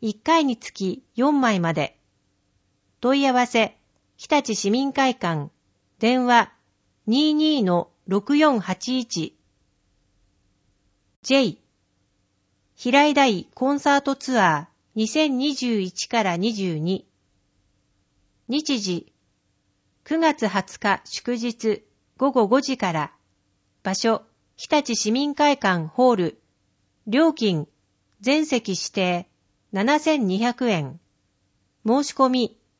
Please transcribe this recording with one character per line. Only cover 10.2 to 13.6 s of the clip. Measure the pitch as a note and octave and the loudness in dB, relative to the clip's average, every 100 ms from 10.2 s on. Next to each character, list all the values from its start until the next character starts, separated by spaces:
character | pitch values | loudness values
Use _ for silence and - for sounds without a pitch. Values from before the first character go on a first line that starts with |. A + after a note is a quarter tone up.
| _ _ _ _ _ _ _ _ _ _ | _ _ _ _ _ _ _ _ _ _
J、 | - C4+ G#3+ - _ _ _ _ _ _ _ _ _ _ _ _ | 0 2 2 -4 _ _ _ _ _ _ _ _ _ _ _ _
平 | B3 C4+ D4+ | 0 4 4
井 | |
大 | C#4 C4+ F#3 - | 4 2 0 -6
コ | - | -4